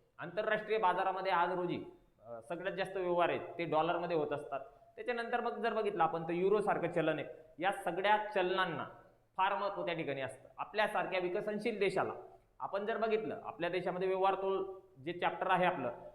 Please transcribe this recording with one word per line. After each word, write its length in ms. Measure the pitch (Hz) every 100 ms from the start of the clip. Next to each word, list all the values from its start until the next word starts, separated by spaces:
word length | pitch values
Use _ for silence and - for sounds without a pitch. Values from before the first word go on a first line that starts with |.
| _ -
आंतरराष्ट्रीय 580 | 160 185 214 214 214 214
बाजारामध्ये 540 | 185 180 185 190 190
आज 200 | 175 180
रोजी, 320 | 180 175 131 - - _ _ 110
अ, 140 | 117
सगळ्यात 340 | - 175 185 180
जास्त 220 | 185 196
व्यवहार 320 | 180 175 165
आहेत 280 | 135 - -
ते 80 | 165
डॉलरमध्ये 520 | 151 160 233 208 165
होत 160 | 147
असतात. 260 | 147 - 139 - - - -
त्याच्यानंतर 460 | 220 233 233 240
मग 200 | 226 214
जर 120 | 226
बघितलं 300 | 214 202 170
आपण 200 | 160 165
तर 100 | 165
युरोसारखं 580 | 175 190 214 202 160 170
चलन 280 | 165 156 151
आहे, 80 | 135 - - -
या 120 | 180 196
सगळ्या 340 | 190 170 196 214 208
चलनांना 520 | 196 180 190 185 143 113 - - _ _ -
फार 160 | 190 202
महत्त्व 300 | 196 180 175
त्या 80 |
ठिकाणी 280 | 165 143 139
असतं. 260 | 127 - - -
आपल्यासारख्या 640 | 147 202 208 196 165 185
विकसनशील 580 | 180 190 208 214 240 208
देशाला 340 | 190 185 117 - - - _ -
आपण 260 | 131 196 208
जर 120 | 226
बघितलं, 420 | 220 214 151 - -
आपल्या 240 | 139 170
देशामध्ये 380 | 180 180 175 185
व्यवहार 280 | 190 190 185
तोल 280 | 190 190 - - - -
जे 100 | 135
चॅप्टर 360 | 175 175 - 185
आहे 160 | 175 180
आपलं, 260 | 143 123 - -